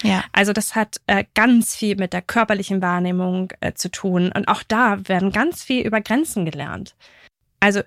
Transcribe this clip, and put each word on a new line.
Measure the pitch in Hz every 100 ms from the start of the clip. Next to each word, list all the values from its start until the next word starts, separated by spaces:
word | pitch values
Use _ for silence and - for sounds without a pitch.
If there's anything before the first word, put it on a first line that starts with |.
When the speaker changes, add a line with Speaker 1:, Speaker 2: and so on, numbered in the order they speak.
Speaker 1:
Ja. | 208 185 -
Speaker 2:
Also | 190 208
das | 202 -
hat, | 220 214 - -
äh, | 196 - -
ganz | 240 240 208 -
viel | 214 196
mit | 185
der | 180
körperlichen | - 233 220 202 196 196
Wahrnehmung, | 180 180 180 180 180 185 185 -
äh, | -
zu | - 180
tun. | - 190 180 180
Und | - 202
auch | 196 -
da | 220 240 202 190
werden | 180 196
ganz | 196 311 339
viel | - 254 220
über | 220
Grenzen | 214 240 320 202 160
gelernt. | 151 147 95 - - - - - _ _ -
Also | 202 202